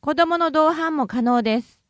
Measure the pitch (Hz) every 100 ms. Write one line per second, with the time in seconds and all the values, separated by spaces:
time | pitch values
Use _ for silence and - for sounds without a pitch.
0 | - 302 330 339 339 302 311 320 330 311
1 | 254 240 240 247 226 220 - _ _